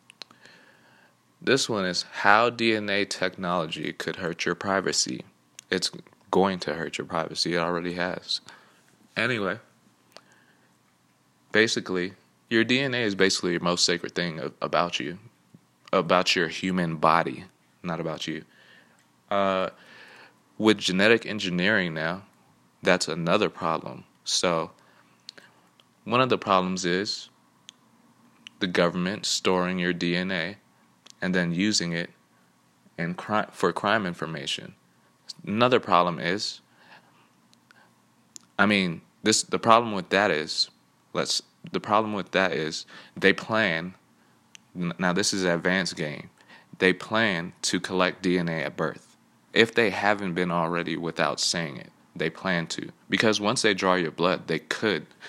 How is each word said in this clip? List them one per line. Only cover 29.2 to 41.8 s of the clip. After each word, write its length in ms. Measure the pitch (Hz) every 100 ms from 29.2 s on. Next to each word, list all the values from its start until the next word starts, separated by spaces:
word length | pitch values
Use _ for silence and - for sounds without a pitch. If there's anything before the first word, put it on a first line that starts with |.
| -
storing 540 | - - 92 90 92
your 140 | 87
D 220 | 87 87 87
N 160 | 92
A 260 | 92 85 107 _ _ _ _ - -
and 120 | 95
then 180 | 92 85
using 420 | 85 104 104 87
it 180 | 85 87 _ _ _ _ _ _ _ _ -
in 180 | 85 87
cri-, 320 | - 107 101
for 220 | - 92
crime 320 | 85 104 110 95
information. 720 | 87 78 76 69 - - - _ _ _ _ - - -
Another 340 | 104 123 123
problem 400 | - 87 90 78
is, 420 | 78 98 - - _ _ - - _ _ _ _ _ _ _ _ _ _ _ _ _ - _ -
I 60 | 101
mean, 360 | 101 92 82 - _
this, 200 | 107 110
the 160 | - 92
problem 340 | 117 113 117
with 160 | 101 90
that 200 | 95 104
is, 400 | 78 78 - - _ _ _ _
let's, 280 | 85 69 - - _ -
the 80 |
problem 340 | 95